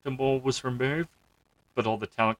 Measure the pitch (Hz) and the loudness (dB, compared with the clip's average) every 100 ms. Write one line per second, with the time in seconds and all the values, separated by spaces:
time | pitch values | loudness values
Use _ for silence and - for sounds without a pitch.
0 | 143 131 135 135 135 127 131 123 131 151 | -6 0 2 2 0 -2 -2 -2 0 -2
1 | 165 _ _ _ _ _ _ - 110 110 | -4 _ _ _ _ _ _ -2 0 0
2 | 107 - 110 | -2 0 0